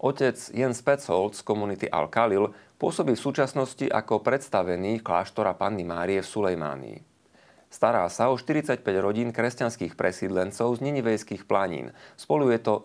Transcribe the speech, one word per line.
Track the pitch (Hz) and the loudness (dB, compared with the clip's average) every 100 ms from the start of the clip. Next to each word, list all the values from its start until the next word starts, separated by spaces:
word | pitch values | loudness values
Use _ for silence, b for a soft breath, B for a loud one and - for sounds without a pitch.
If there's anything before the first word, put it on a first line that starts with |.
otec | - - 135 117 - | 0 2 0 0 -6
Jens | 110 131 117 | -2 -2 0
Petzold | - 139 - 90 101 - | 0 0 2 2 0 -4
z | |
komunity | - 104 101 95 - | -2 -2 -2 -4 -2
Al-Khalil | 80 76 113 117 98 104 B B - | -2 0 2 4 4 2 B B -4
pôsobí | - 160 156 | -2 0 0
v | 113 139 | 0 0
súčasnosti | 131 135 143 131 - 135 | -2 0 0 -4 -2 -2
ako | 110 - 107 | 0 0 0
predstavený | - 139 143 104 90 87 98 113 | 2 0 0 0 0 0 -2 -2
kláštora | 110 87 95 - 98 | 0 0 0 0 0
Panny | 90 98 104 | 0 -2 -2
Márie | 85 85 90 98 | -4 -2 0 0
v | 90 | -2
Sulejmánii. | 107 98 87 76 69 60 52 - _ _ b b b b | -2 0 0 -4 -6 -10 -16 -20 _ _ b b b b
Stará | - 113 117 87 | 2 4 4 2
sa | - 120 | 2 0
o | 123 | 0
štyridsaťpäť | - 151 143 123 - 95 | 0 -2 0 -2 0 2
rodín | 98 107 120 | 2 0 -2
kresťanských | 117 117 120 120 - 85 | 0 -2 0 -4 -2 -8
presídlencov | - 92 92 98 92 92 - 117 | 0 -2 0 -2 0 -2 0 -2
z | 120 135 | 0 -2
Ninivejských | 143 117 107 - 101 | 0 0 0 -4 -8
planín. | - 101 95 76 60 - B B | 0 0 2 -2 -8 -14 B B
Spolu | - 151 135 | 0 2 4
je | 117 | 4
to | 120 107 | 2 0